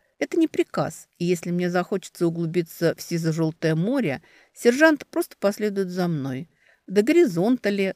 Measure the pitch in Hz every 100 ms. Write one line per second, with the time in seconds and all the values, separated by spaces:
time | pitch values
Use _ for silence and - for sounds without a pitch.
0 | _ - 285 359 320 - 339 - 147 -
1 | - - 175 175 180 175 180 175 175 190
2 | - - 170 165 165 175 165 - 165 -
3 | - 170 165 156 160 - 160 160 196 277
4 | 185 131 _ _ _ - 233 254 320 302
5 | - - - - 202 208 208 196 185 180
6 | 175 156 135 131 175 _ _ _ - 196
7 | 226 330 294 170 214 254 202 202 190